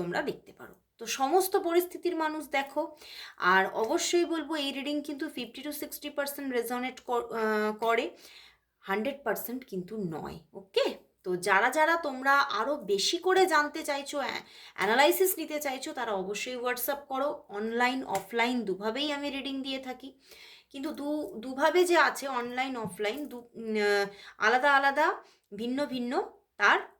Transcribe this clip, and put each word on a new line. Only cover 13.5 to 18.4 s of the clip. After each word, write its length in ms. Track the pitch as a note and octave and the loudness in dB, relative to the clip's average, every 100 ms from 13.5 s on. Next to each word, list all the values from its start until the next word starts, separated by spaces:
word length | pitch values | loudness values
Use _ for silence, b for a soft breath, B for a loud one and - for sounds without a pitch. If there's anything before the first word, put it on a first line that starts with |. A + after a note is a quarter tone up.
জানতে 260 | D4+ D4 D#4+ D4 | 4 2 -2 -4
চাইছো, 280 | C#4 C#4 C#4+ | -4 -4 -4
অ্যা-, 260 | A#3+ - - B B B | -4 -4 -8 B B B
অ্যানালাইসিস 540 | G3 A#3+ D4+ F4 F#4 E4 | 2 6 6 6 2 2
নিতে 180 | D4+ D4+ | -4 -4
চাইছো, 260 | D4 C4 D#4 D4 | -4 -6 -6 -6
তারা 140 | A3+ G3 | -2 -2
অবশ্যই 360 | F#3 G#3 B3+ B3 | -2 -6 -6 -4
WhatsApp 360 | B3 A#3+ - C#4 - | -2 -2 -2 -4 -4
করো। 160 | C4 C#4+ D4 - G3+ | -2 -2 -4 -8 -6
অনলাইন, 400 | A3 A#3 B3 C4 - G3 | -2 2 2 0 -2 -4
অফলাইন 380 | F#3 A#3 | -2 0